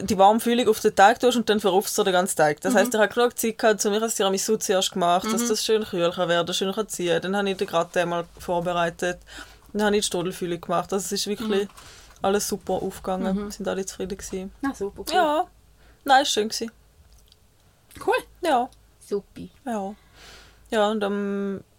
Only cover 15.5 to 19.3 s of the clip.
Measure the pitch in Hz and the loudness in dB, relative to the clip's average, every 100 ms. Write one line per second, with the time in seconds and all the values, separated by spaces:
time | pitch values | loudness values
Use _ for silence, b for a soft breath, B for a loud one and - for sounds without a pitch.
15.5 | _ _ b b b 285 262 294 214 214 | _ _ b b b 4 4 4 0 -2
16.5 | - 226 - _ _ _ - _ _ _ | -4 -8 -10 _ _ _ -20 _ _ _
17.5 | _ _ _ _ - - 480 - - 349 | _ _ _ _ -8 -2 -2 -4 -6 0
18.5 | 247 247 - _ _ - 202 - | 0 0 -8 _ _ -6 -6 -6